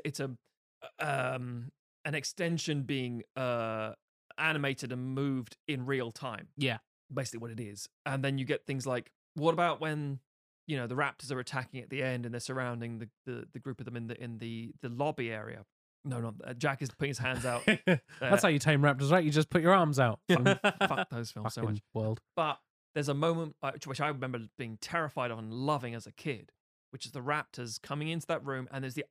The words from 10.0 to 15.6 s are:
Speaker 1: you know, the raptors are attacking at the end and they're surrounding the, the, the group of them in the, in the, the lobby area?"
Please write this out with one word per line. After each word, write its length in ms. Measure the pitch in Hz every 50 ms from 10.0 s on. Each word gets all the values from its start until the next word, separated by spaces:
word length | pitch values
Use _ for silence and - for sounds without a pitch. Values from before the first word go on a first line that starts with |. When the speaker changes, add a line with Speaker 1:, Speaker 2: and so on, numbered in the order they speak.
| 147 143 139 131 - _ _ _ _ _ _ _ _
Speaker 1:
you 100 | - 151
know, 100 | 135 123
the 80 | 113 123
raptors 360 | 131 147 139 - - - 127 143
are 60 | 127
attacking 420 | 123 - - 131 120 - - 131
at 100 | 120 -
the 120 | 127 139 131
end 220 | 131 127 123 120
and 80 | 120 117
they're 60 | 120
surrounding 580 | - - 131 131 127 123 120 117 117 117 117 113
the, 100 | 113 107 - _ _
the, 180 | 131 120 117 - - -
the 60 | 120
group 180 | - 135 123 -
of 60 | 117
them 120 | 123 120
in 100 | 120 117 113
the, 120 | 120 - 127
in 160 | 117 117 110
the, 340 | 113 117 117 113 113 120 151 - -
the 60 | 123
lobby 420 | 120 120 143 151 151 - 123 113
area?" 340 | 113 107 107 110 - 110